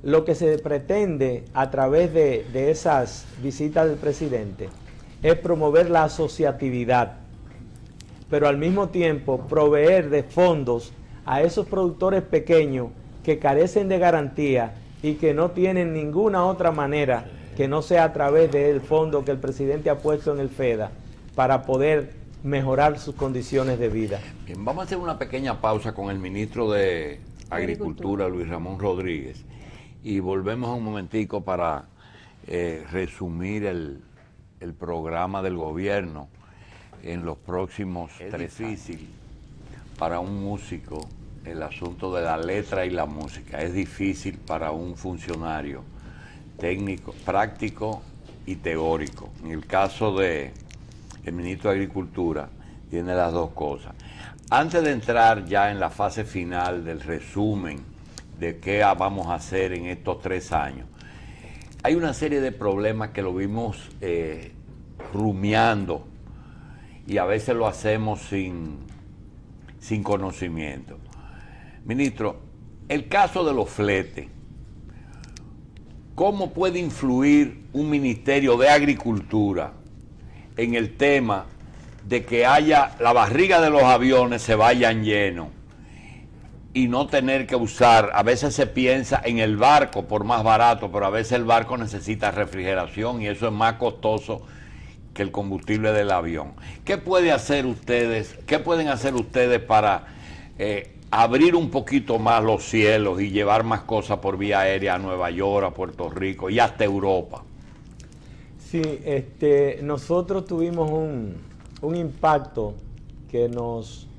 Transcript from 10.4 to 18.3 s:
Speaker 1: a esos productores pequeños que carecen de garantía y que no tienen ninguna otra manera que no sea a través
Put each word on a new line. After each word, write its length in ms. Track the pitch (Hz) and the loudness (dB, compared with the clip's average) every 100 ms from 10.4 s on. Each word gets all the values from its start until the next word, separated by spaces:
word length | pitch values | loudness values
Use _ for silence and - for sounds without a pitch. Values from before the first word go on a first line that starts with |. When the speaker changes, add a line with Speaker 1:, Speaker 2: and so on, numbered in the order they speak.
| 180 160 127 120 120 - - - - | 4 4 0 -2 -4 -18 -18 -16 -4
Speaker 1:
a 160 | 131 | 2
esos 260 | 165 165 - | 2 2 -2
productores 560 | 190 185 160 185 190 | 0 0 2 2 2
pequeños 640 | - 160 - 165 151 131 120 - - - | 2 0 4 4 4 0 -4 -10 -18 -8
que 140 | - 151 | -2 2
carecen 520 | 143 143 175 214 196 | 4 4 4 2 2
de 100 | 185 | 4
garantía 760 | 175 165 143 127 147 127 113 107 - - | 4 4 0 -2 2 2 0 -6 -18 -6
y 120 | 151 147 | -4 2
que 200 | 160 143 | 2 4
no 160 | 175 | 0
tienen 420 | 180 185 185 175 | 2 2 2 0
ninguna 520 | 156 151 151 220 190 180 | -2 -2 2 2 4 2
otra 260 | 180 170 | 2 0
manera 560 | 151 143 147 143 120 113 - - - | 2 0 0 2 0 -2 -16 -14 -2
que 100 | 135 | 0
no 140 | 151 | 0
sea 240 | 156 175 160 | 2 4 4
a 80 | |
través 360 | 160 143 | 2 4